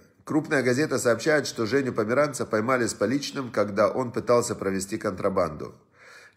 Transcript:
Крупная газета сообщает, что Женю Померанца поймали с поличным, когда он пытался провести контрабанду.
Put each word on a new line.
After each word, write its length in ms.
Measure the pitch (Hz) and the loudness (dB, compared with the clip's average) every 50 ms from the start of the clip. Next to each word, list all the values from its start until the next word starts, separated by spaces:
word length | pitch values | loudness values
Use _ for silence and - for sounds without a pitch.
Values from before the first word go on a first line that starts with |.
| - _ _ _ _ | -18 _ _ _ _
Крупная 400 | - 131 156 147 - 156 135 120 | -2 -2 -2 0 2 0 2 2
газета 340 | 127 123 135 156 - 139 | 2 2 2 2 0 0
сообщает, 480 | 117 98 123 113 110 - 156 151 143 135 | 2 2 2 2 2 2 2 2 2 2
что 200 | - - - 113 | -2 -4 -4 -2
Женю 260 | 101 123 143 131 123 | 0 0 0 0 0
Померанца 540 | - 117 110 107 123 139 147 143 127 127 117 | 0 -2 0 0 2 2 2 0 0 -4 -4
поймали 420 | - 113 107 107 127 131 123 117 | -2 0 0 2 2 2 2 0
с 60 | 104 - | 0 0
поличным, 580 | - 107 101 131 143 - - - 139 131 117 | 0 0 0 0 -2 -4 -6 -8 -8 -8 -4
когда 380 | - - 101 104 98 107 107 98 | -2 -2 -2 0 2 2 2 4
он 240 | - 127 127 117 - | 2 0 -4 -4 -4
пытался 420 | 110 - - 120 120 110 - 104 | -4 2 2 4 4 2 0 -4
провести 420 | - 92 98 95 95 95 - - | -4 -2 -2 -2 -2 -4 -6 -6
контрабанду. 800 | - - 107 92 - 95 98 95 95 87 80 - - - - - - _ _ _ _ - - - - - - _ | -4 -4 -4 -4 -2 -2 0 0 0 0 -2 -4 -8 -12 -12 -14 -18 _ _ _ _ -20 -20 -20 -20 -20 -20 _